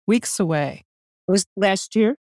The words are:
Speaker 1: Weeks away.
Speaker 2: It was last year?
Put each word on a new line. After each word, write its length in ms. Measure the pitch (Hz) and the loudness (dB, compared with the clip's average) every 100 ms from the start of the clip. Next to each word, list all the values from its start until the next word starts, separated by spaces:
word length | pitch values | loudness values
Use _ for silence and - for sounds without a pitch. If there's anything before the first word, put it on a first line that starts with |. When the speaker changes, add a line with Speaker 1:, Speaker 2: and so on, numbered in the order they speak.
| - | -2
Speaker 1:
Weeks 320 | 233 - - | 0 0 -2
away. 460 | 170 151 135 - _ _ _ _ - | -2 0 -2 -6 _ _ _ _ -2
Speaker 2:
It 60 | |
was 140 | 190 - - | 0 -2 0
last 400 | 196 190 - 220 | 0 0 -2 0
year? 200 | 214 285 | 0 0